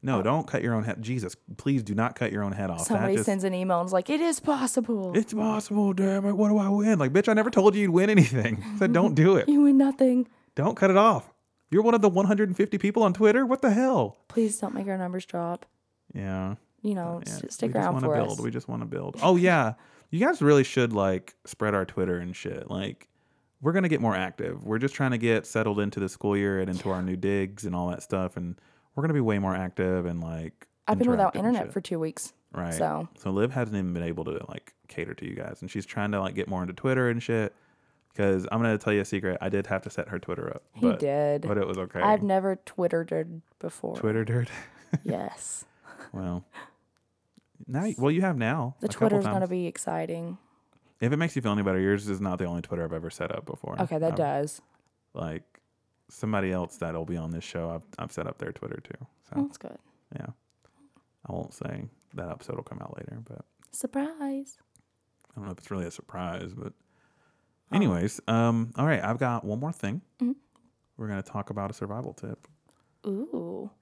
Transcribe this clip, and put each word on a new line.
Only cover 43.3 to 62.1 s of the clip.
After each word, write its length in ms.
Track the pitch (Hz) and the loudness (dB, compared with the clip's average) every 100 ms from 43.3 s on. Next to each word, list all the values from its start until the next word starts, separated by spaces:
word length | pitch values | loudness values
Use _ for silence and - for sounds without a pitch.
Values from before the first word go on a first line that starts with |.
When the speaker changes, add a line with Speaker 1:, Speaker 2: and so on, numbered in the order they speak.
| 165 _ _ | -10 _ _
Speaker 2:
before. 380 | 170 - - - | -12 -8 -10 -4
Speaker 1:
Twittered? 520 | 110 110 107 120 120 | -2 0 0 -2 -2
<laughs> 480 | - - - - 151 | -8 -16 -20 -6 -6
Speaker 2:
Yes. 640 | - 92 98 - - - - _ - - - | -2 -4 -6 -10 -12 -12 -14 _ -20 -20 -14
Speaker 1:
Well, 320 | 95 92 87 - - - _ _ _ _ _ _ _ _ _ - | -8 -6 -6 -8 -20 -20 _ _ _ _ _ _ _ _ _ -8
now, 160 | 131 | -4
y-, 120 | 208 170 | -4 0
well, 120 | 135 | 2
you 100 | 165 | 2
have 140 | 190 143 | 2 0
now 380 | 113 156 123 - | 0 0 -4 -4
Speaker 2:
The 60 | 214 | -8
Speaker 1:
a 20 | |
couple 200 | - 220 | 0 2
Speaker 2:
Twitter's 160 | 202 202 | 4 2
gonna 140 | 202 | 0
Speaker 1:
times. 100 | 185 | -2
Speaker 2:
be 160 | 185 175 | -2 -4
exciting. 720 | - - 165 160 165 170 185 _ _ _ _ _ _ | -6 -6 -4 -4 -6 -8 -12 _ _ _ _ _ _
Speaker 1:
If 120 | 117 | 0
it 40 | 147 | 2
makes 200 | 165 135 | 0 0
you 60 | |
feel 100 | 113 | 0
any 100 | 104 | 0
better, 160 | 98 95 | 2 2
yours 280 | 95 101 104 | 2 2 0
is 120 | 95 | -4
not 180 | 98 90 | -4 -2
the 60 | 90 | -4
only 160 | 87 | -4
Twitter 220 | 85 87 | -6 -6
I've 80 | 82 | -4
ever 180 | 82 82 | -6 -8
set 200 | - 87 | -8 -8
up 100 | - | -8
before. 340 | - - - - | -10 -12 -10 -6
Speaker 2:
Okay, 160 | 175 160 | -4 -2
that 140 | 160 | -2
Speaker 1:
I've, 40 | 156 | 0
Speaker 2:
does. 460 | 147 143 151 - _ _ _ _ _ | -2 -2 -4 -8 _ _ _ _ _
Speaker 1:
like, 300 | - 82 80 _ _ _ _ _ _ _ | -10 -8 -8 _ _ _ _ _ _ _
somebody 440 | - 110 104 95 | -8 -2 0 0
else 240 | 92 87 - | -2 -4 -6
that'll 280 | 82 82 | -6 -6
be 120 | 80 87 | -6 -6
on 140 | 80 | -6
this 120 | 82 | -8
show, 260 | - 87 82 | -8 -8 -6
I've, 120 | 82 - - | -8 -12 -14
I've 80 | 82 | -12
set 140 | - 85 | -8 -10
up 120 | - | -10
their 140 | - | -12
Twitter 280 | - - - | -10 -12 -12
too. 240 | - - - _ _ | -14 -18 -18 _ _
So 140 | - | -4
Speaker 2:
That's 160 | 285 - | -4 -6
good. 180 | - - _ _ _ | -18 -18 _ _ _
Speaker 1:
yeah, 120 | - - 120 _ _ _ _ _ _ _ _ - | -14 -14 -16 _ _ _ _ _ _ _ _ -12
I 40 | |
won't 200 | 90 80 | -10 -10
say 320 | - - - - _ _ | -12 -12 -10 -12 _ _